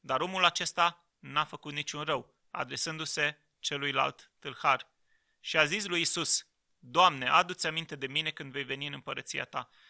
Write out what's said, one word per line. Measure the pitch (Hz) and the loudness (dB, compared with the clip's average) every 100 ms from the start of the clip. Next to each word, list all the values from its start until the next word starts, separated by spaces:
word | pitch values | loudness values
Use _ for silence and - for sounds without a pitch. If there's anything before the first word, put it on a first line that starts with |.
dar | 135 131 | -2 -2
omul | 180 190 | 0 4
acesta | 175 - 175 - 175 - _ _ | 4 4 0 2 2 2 _ _
n-a | 139 143 | -6 -2
făcut | 151 151 151 | -2 -4 -8
niciun | 147 143 147 | -6 -6 -6
rău”, | 151 139 120 _ _ | -2 -4 -4 _ _
adresându-se | - 127 135 165 160 156 - 147 - _ _ | -8 -6 -4 -4 -4 -4 -2 -2 -4 _ _
celuilalt | - 143 143 135 139 - - _ | -6 -2 0 2 0 -2 -16 _
tâlhar. | 143 123 151 127 - _ _ _ _ _ | -14 -2 2 2 0 _ _ _ _ _
Și | - 160 | -2 2
a | |
zis | 151 202 202 | 2 2 -2
lui | 175 | 0
Iisus: | 165 175 156 - - _ _ _ | 0 2 2 0 -2 _ _ _
„Doamne, | 123 135 180 139 127 | -2 6 6 6 4
adu-ți | 156 175 180 165 | 4 4 0 -4
aminte | 160 160 143 | -4 -6 -8
de | 131 | -6
mine | 147 156 | -4 -4
când | 151 143 | -6 -8
vei | 135 | -8
veni | 131 135 143 | -6 -8 -8
în | |
împărăția | 143 139 131 - 139 | -10 -10 -10 -8 -8
ta.” | 131 139 127 _ - | -6 -8 -10 _ -20